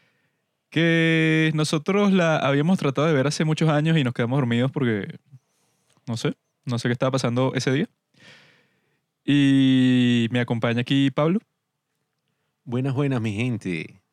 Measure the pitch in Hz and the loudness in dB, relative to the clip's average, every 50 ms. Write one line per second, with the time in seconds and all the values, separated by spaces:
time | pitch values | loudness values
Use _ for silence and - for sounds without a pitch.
0 | _ _ _ _ _ _ _ _ _ _ _ _ _ _ - 151 165 165 165 165 | _ _ _ _ _ _ _ _ _ _ _ _ _ _ -2 0 2 2 2 2
1 | 165 165 160 160 160 160 156 160 160 156 151 151 151 - - 156 143 - 190 202 | 2 2 2 2 2 2 2 2 2 0 0 0 -2 0 -2 -2 -2 -2 0 0
2 | 208 202 190 190 170 165 156 - - 131 139 139 147 - 190 160 - 143 135 - | 2 2 2 2 2 2 2 0 0 0 0 0 2 2 0 0 0 -2 -2 0
3 | 156 165 160 135 131 143 143 - 165 156 156 - 165 160 151 147 151 160 165 160 | 0 0 2 0 0 0 -2 -2 -2 -2 0 0 0 2 2 2 2 2 2 2
4 | 135 120 120 - 120 117 127 143 135 120 117 117 123 135 - 151 127 120 110 101 | 0 0 -2 -2 -2 -2 0 -2 0 0 0 0 0 -2 -2 -2 -2 -2 -2 -2
5 | - - - - _ _ - 127 _ _ _ _ _ _ _ _ _ _ _ _ | -6 -8 -12 -18 _ _ -20 -20 _ _ _ _ _ _ _ _ _ _ _ _
6 | _ - 117 113 - 147 - - _ _ _ _ _ 135 123 117 - 127 120 - | _ -10 -6 -4 -4 -6 -6 -8 _ _ _ _ _ -6 -6 -4 -2 -4 -2 -2
7 | 139 131 127 131 - 123 117 123 131 131 - 135 - 143 131 139 196 - _ _ | -2 -2 -2 -2 -2 -2 0 0 -2 -2 -2 -2 -2 -2 -2 -2 -2 -4 _ _
8 | _ _ _ _ - - - - - _ _ _ _ _ _ _ _ _ _ _ | _ _ _ _ -20 -20 -20 -20 -20 _ _ _ _ _ _ _ _ _ _ _
9 | _ _ _ _ _ - 139 143 139 139 135 135 135 131 131 131 127 127 127 123 | _ _ _ _ _ 0 2 4 4 4 4 4 4 4 4 4 4 4 4 4
10 | 123 120 120 120 117 113 123 123 120 - 123 117 113 120 117 120 120 - 135 139 | 2 2 2 0 0 0 -2 -2 -2 -2 -2 -2 -2 -2 -2 -2 -2 -2 0 0
11 | 139 139 131 - 147 160 180 226 - _ _ _ _ _ _ _ _ _ _ _ | 0 0 0 0 0 0 0 -2 -4 _ _ _ _ _ _ _ _ _ _ _
12 | _ _ _ _ _ _ _ _ _ _ _ _ _ - 117 123 127 139 131 127 | _ _ _ _ _ _ _ _ _ _ _ _ _ -6 -4 -4 -2 -2 -2 -2
13 | 147 139 135 123 110 113 101 101 120 127 120 104 - 95 87 80 78 - - _ | -2 -2 -2 -2 -2 -4 -4 -2 -4 -4 -4 -4 -6 -6 -6 -6 -8 -10 -16 _
14 | _ _ | _ _